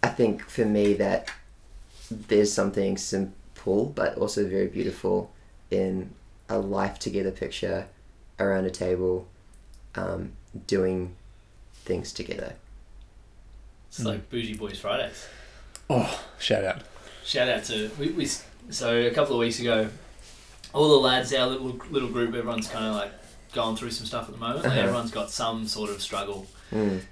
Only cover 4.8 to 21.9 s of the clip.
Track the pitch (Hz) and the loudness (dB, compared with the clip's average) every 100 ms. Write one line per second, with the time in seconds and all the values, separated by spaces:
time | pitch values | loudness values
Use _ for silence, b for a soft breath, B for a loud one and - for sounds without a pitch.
4.8 | 104 - 95 95 - b b b - 95 | -4 -2 0 0 -2 b b b -2 0
5.8 | 95 92 92 - - - - 104 98 98 | 2 0 -4 -14 -20 -20 -4 -2 0 0
6.8 | 98 - - 98 95 95 - - 92 90 | 0 -2 -4 -2 -2 -2 -6 -4 -2 -2
7.8 | 95 - - - - - 98 95 92 - | -6 -16 -20 -20 -20 -2 2 2 0 0
8.8 | 90 90 92 92 - - - - - - | 0 2 2 0 -4 -20 -20 -20 -20 -20
9.8 | - - 92 87 90 - - - - 98 | -12 -6 -4 -4 -6 -10 -14 -14 0 2
10.8 | 92 92 90 87 - - - - - - | 2 0 -4 -10 -20 -20 -20 -20 -20 -18
11.8 | - 90 - - - - - - - - | -4 -4 -4 -10 -8 -6 -8 -12 -18 -20
12.8 | - - - - - - - - - - | -20 -20 -20 -20 -20 -20 -20 -20 -20 -20
13.8 | - - 113 101 - 123 110 104 107 95 | -16 -4 -2 -2 -4 -6 -4 -6 -8 -6
14.8 | 101 110 - - - B B B B - | -4 -2 -4 -8 -16 B B B B -18
15.8 | - - 110 - - - - 110 95 - | 0 2 2 -4 -10 -6 2 2 2 -4
16.8 | - B B B - 139 127 110 113 110 | -8 B B B -4 0 2 2 -2 -4
17.8 | 107 143 143 - - - - - 120 110 | -4 -2 -2 0 -2 -2 -8 -20 -10 -2
18.8 | 120 117 120 120 120 120 117 113 120 110 | 2 4 4 4 4 4 2 0 2 2
19.8 | 110 - - B B B B B - - | 2 -4 -18 B B B B B -6 4
20.8 | 156 143 127 131 123 135 127 131 131 123 | 8 10 8 4 2 2 2 0 -4 -8
21.8 | - | -2